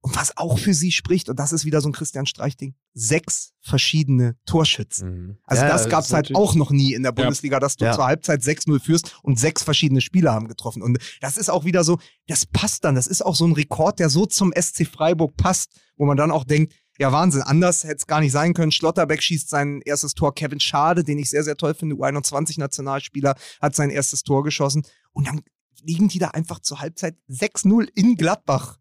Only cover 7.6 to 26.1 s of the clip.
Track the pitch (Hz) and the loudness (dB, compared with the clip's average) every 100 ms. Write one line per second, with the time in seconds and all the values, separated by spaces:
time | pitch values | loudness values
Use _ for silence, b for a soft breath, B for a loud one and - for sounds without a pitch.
7.6 | 135 - 113 117 127 160 - 143 123 156 | 0 0 0 2 2 0 0 -2 0 -2
8.6 | - 143 - 165 - - - 120 123 - | 0 0 2 0 0 -8 -2 2 0 -2
9.6 | - 147 147 131 - 185 160 110 110 117 | -2 0 2 2 2 2 4 2 -4 -10
10.6 | 117 107 117 123 B B 135 202 202 185 | -10 -4 0 0 B B -6 -4 -2 0
11.6 | 160 180 165 170 B B - 151 - - | 2 2 2 0 B B -6 -4 -2 -2
12.6 | 208 - 160 131 - 185 - - 170 151 | -2 -2 0 2 0 -2 -2 2 2 2
13.6 | 147 - 160 208 160 143 208 - 190 175 | 0 0 0 2 2 2 0 2 2 2
14.6 | 165 - 156 - 156 170 156 - 180 185 | -2 -2 -4 0 0 2 0 0 0 0
15.6 | - b b - 143 139 156 151 127 151 | -4 b b 0 2 4 2 0 2 2
16.6 | 156 b b _ 139 139 180 139 135 151 | 2 b b _ 2 4 4 2 2 4
17.6 | 180 175 156 147 - 156 151 139 165 170 | 4 2 -4 -8 -2 2 2 2 2 2
18.6 | 156 - 160 175 156 156 - 160 - 147 | 0 2 0 2 0 0 0 -2 -2 -2
19.6 | 143 143 139 143 147 - 147 139 147 143 | -2 -6 -4 -4 -4 0 -2 -2 -8 -4
20.6 | - 143 156 175 147 147 135 147 151 147 | -2 2 2 2 0 -2 -2 -2 -2 -2
21.6 | 156 160 160 139 135 143 135 143 165 160 | -4 -2 -4 -2 -2 -2 -4 -4 -4 -4
22.6 | 139 - 135 139 - 139 139 131 B B | -6 -6 -6 -6 -6 -2 -2 -2 B B
23.6 | 147 - 143 139 139 139 - 139 147 147 | -2 0 -2 -2 -4 -6 0 0 0 -2
24.6 | 139 143 b b b - 139 151 - _ | 0 -2 b b b -4 -4 -4 -10 _
25.6 | _ _ 156 165 202 | _ _ -6 0 2